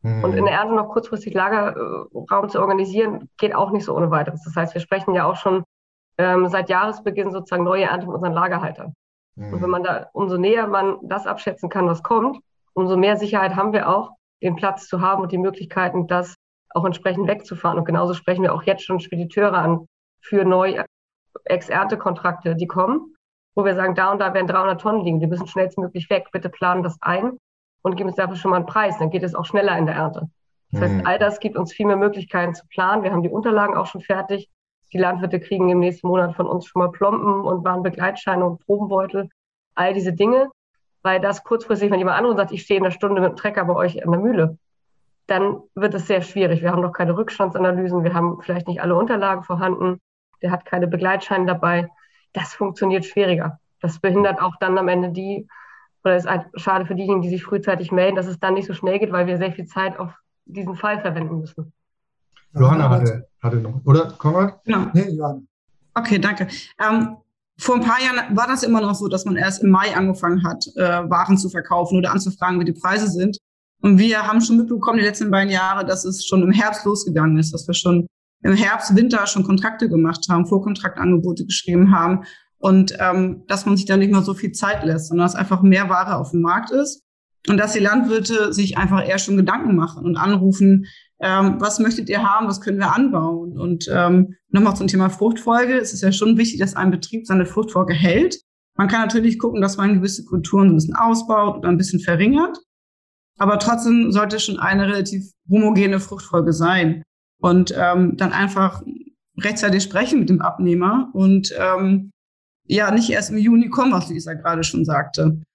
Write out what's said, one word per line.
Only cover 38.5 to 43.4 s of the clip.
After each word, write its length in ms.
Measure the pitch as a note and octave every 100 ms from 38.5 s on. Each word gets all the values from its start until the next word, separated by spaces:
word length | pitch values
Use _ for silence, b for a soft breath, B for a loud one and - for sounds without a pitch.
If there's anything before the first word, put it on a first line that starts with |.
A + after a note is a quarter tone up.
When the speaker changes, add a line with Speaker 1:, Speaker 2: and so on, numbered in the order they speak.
| E3+
Speaker 2:
Probenbeutel, 640 | - G3+ G3+ F#3+ F#3+ G3 G3 _ _ _ _
all 200 | - F3+
diese 180 | G3 F#3
Dinge, 380 | E3+ G#3 B3+ C4+ _ _ _ _ _
weil 180 | F#3+ F#3
das 220 | G3 G3
kurzfristig, 480 | - A3+ A3+ G#3 G#3
wenn 80 | F#3+
jemand 200 | F#3 D#3+
anderes 180 | A#3+ G3+
sagt, 160 | G3
ich 100 | F3
stehe 160 | - G3
in 60 |
einer 80 | F#3
Stunde 280 | F3+ G3+ G3
mit 100 | F#3
dem 60 |
Trecker 280 | F3+